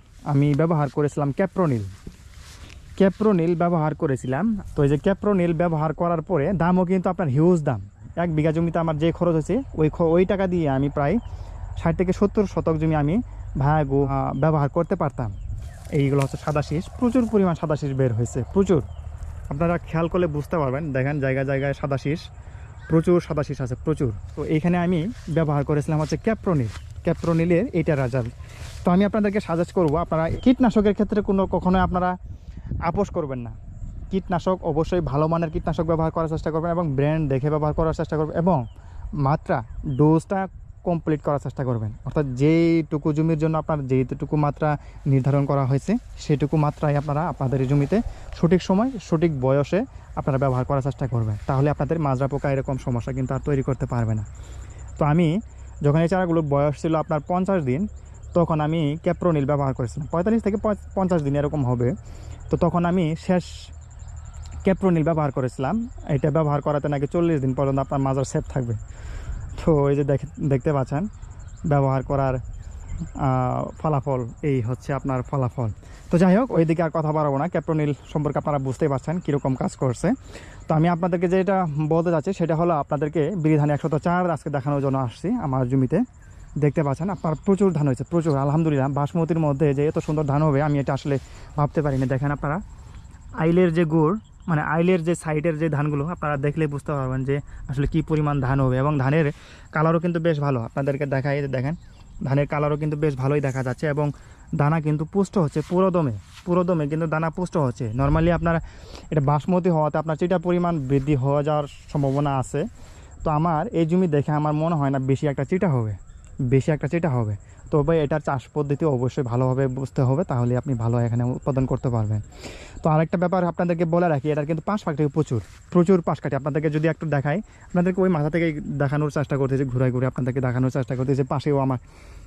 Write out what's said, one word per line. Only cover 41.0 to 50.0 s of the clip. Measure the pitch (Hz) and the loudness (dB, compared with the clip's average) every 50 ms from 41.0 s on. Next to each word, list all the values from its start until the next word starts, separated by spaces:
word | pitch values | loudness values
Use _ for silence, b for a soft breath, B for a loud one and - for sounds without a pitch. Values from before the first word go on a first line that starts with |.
| - 165 156 - - | 0 -2 -2 0 0
করার | 151 147 135 | 0 -2 -2
চেষ্টা | - 135 - - 131 | -2 -6 -6 -4 -2
করবেন। | 127 120 110 110 101 - - - | -2 0 0 -2 -4 -6 -8 -10
অর্থাৎ | - - 156 147 | -4 -2 0 0
যেইটুকু | 135 123 123 143 156 165 165 170 165 165 165 156 - 160 147 143 160 147 | 0 0 2 4 6 6 6 6 4 4 2 2 0 -4 -2 0 0 0
জমির | 151 160 165 165 147 | 2 2 2 2 2
জন্য | 160 165 160 156 | 2 2 0 0
আপনার | 156 - 160 147 139 | 0 -2 -2 -2 0
যেইটুকু | 127 131 131 127 - - 139 139 - 156 | 2 2 2 2 0 -2 -6 -4 -2 0
মাত্রা | 151 147 147 - - 160 151 147 B B B B B - | 2 2 2 2 0 0 0 0 B B B B B 0
নির্ধারণ | 147 135 135 123 139 139 139 139 | 2 2 4 4 4 4 4 2
করা | 139 143 139 135 | 2 2 2 2
হয়েছে, | 123 139 135 - - 208 247 - - - - | 2 2 0 0 0 -2 -2 -2 -6 -14 -8
সেটুকু | - - 151 131 151 143 165 | -2 0 0 2 2 2 2
মাত্রায় | 156 147 147 - - 160 147 143 | 2 2 2 0 0 0 0 0
আপনারা | 143 147 151 135 147 170 160 | 0 0 0 -2 -2 -2 -2
আপনাদের | - - 139 123 139 131 | -2 -2 -2 0 0 0
এই | 135 | 2
জমিতে | 127 143 143 143 - 185 220 - B B B B B - - | 2 2 2 2 2 2 0 0 B B B B B -2 0
সঠিক | - 160 190 175 - | 2 4 4 4 4
সময়, | - 190 196 240 269 262 190 | 2 2 2 2 0 -2 -6
সঠিক | - - 170 156 170 170 151 131 | -2 -2 0 2 2 2 2 2
বয়সে | 123 131 135 143 139 - 170 196 262 B B B | 2 4 4 4 2 2 0 0 -2 B B B